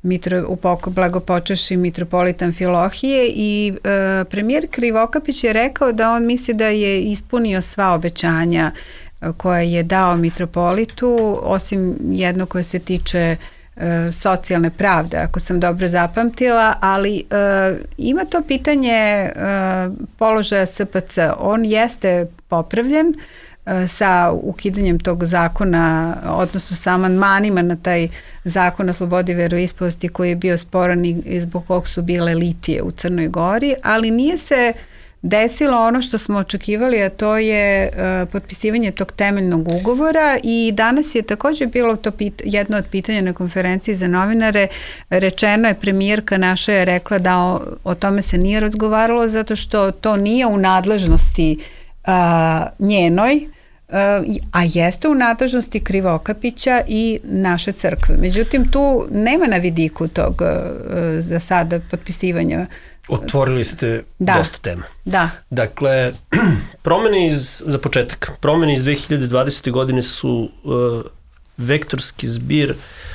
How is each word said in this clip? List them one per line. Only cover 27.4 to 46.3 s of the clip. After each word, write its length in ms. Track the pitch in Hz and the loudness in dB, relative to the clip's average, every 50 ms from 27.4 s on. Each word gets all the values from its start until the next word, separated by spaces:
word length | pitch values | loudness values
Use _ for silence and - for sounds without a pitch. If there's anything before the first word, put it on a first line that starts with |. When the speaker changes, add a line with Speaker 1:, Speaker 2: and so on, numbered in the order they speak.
| 208 214 196 180 | 2 2 2 2
Speaker 1:
na 140 | 170 175 175 | 2 0 -2
taj 320 | 165 - 185 175 170 165 165 - - - - - - - | -2 -2 0 0 0 0 -2 -6 -12 -18 -18 -20 -8 -8
zakon 440 | 175 165 190 180 175 180 - 196 185 | -4 0 2 2 2 2 0 -2 -2
o 40 | |
slobodi 420 | 175 - 185 175 180 180 180 180 175 | -2 -2 -2 0 0 0 0 0 0
veroispovesti 720 | 175 170 170 175 175 185 180 - - 185 175 170 - - 170 | 0 0 0 0 0 -2 -2 -4 -4 -4 -4 -4 -4 -6 -6
koji 200 | - - 180 175 | -2 -2 0 0
je 80 | 175 | 0
bio 200 | 175 180 185 175 | 0 0 0 0
sporan 480 | 165 - - - 185 175 180 175 175 175 | 0 -2 -2 0 0 2 2 2 2 0
i, 120 | 175 170 165 - | 0 -2 -4 -4
i 160 | - 185 175 | -4 -4 -4
zbog 260 | 175 170 170 180 170 | -4 -4 -6 -8 -4
kog 220 | - 185 180 175 - | -2 -2 -2 -2 -4
su 140 | - 175 | -6 -4
bile 320 | 170 175 175 175 170 170 165 | -2 -2 0 0 0 0 2
litije 480 | 165 175 175 165 170 - - 160 - | 0 0 0 -2 -4 -4 -4 -2 -2
u 80 | - - | -4 -6
Crnoj 380 | - - - 175 180 175 160 156 | -6 -6 -4 -2 0 0 -2 -2
Gori, 460 | 175 160 165 180 202 233 269 285 262 262 | -2 -2 0 0 0 0 0 0 -2 -2
ali 280 | - - 214 226 226 220 | 0 0 0 2 2 2
nije 280 | 226 240 262 302 359 - | 2 2 2 2 0 -2
se 340 | - - 285 254 240 233 226 - - - - - - - - _ | 0 0 2 2 2 2 0 -4 -14 -20 -20 -20 -20 -20 -16 _
desilo 560 | - 175 202 214 220 240 247 - 302 277 254 233 | -2 0 2 2 2 2 2 2 2 2 4 4
ono 240 | 226 226 240 262 | 4 2 2 0
što 160 | 247 - - 214 | 0 -2 -4 -4
smo 200 | - - 208 202 | -2 -2 -2 -2
očekivali, 640 | 190 - - 190 - 202 208 214 247 254 247 214 | -2 -2 -6 -6 -2 -2 -2 0 2 2 2 2
a 80 | 196 190 | 0 0
to 260 | 190 - 214 214 214 | -2 -2 0 0 2
je, 460 | 220 220 214 214 208 202 202 196 190 | 2 2 2 2 2 2 2 2 2
e, 440 | 190 - - 185 185 185 185 180 180 175 | 0 -2 -2 -2 -2 0 0 -2 -2 -4
potpisivanje 580 | - 196 - - 190 - - 214 214 233 226 196 | -4 -8 -8 -8 -10 -4 -2 -2 0 0 -2 -2
tog 220 | 180 - 196 - | -2 -4 -6 -6
temeljnog 560 | - - 202 202 202 202 190 180 175 165 160 170 | -2 -2 0 0 2 0 0 2 0 0 0 0
ugovora 720 | 170 180 190 226 247 262 302 320 311 320 311 294 262 - | -2 -2 0 0 0 2 2 2 2 4 4 4 2 0
i 300 | - 226 233 233 226 226 208 | 0 0 0 2 2 0 2
danas 400 | 214 220 233 247 294 302 - - | 2 2 2 2 2 0 0 -2
je 80 | 226 | -2
takođe 440 | 214 - 208 - - 285 311 302 277 | -2 -2 -4 -2 0 -2 0 0 -4
bilo 300 | 233 - 247 240 226 220 | -2 0 0 2 2 0
to 140 | 214 - 220 | 0 -4 -6
pit-, 320 | 202 - 214 202 - - - | -4 -2 -6 -6 -6 -6 -6
jedno 320 | 202 202 208 202 202 214 | -2 -2 0 0 0 -2
od 80 | 208 185 - | -2 -2 -2
pitanja 300 | - 190 180 - 220 208 | -6 -4 -4 -2 -2 0
na 120 | 190 185 | 0 -2
konferenciji 600 | 175 - 185 180 - 190 185 185 180 185 - 220 208 | -2 -4 -6 -4 -2 -2 0 0 -2 -2 -2 -4 -2
za 140 | 185 185 180 | -2 0 0
novinare. 580 | 175 180 190 208 226 226 226 220 208 208 196 190 - - - - - - - _ | 2 2 2 2 2 2 2 2 4 2 2 0 -2 -12 -14 -14 -16 -18 -8 _
Rečeno 580 | - 185 190 185 185 - 220 208 208 214 226 220 | 0 2 2 2 0 2 2 4 4 4 4 2
je, 60 | 190 | 2
premijerka 600 | 208 - 202 190 190 196 202 214 214 208 - | 0 0 0 0 2 2 2 0 0 0 0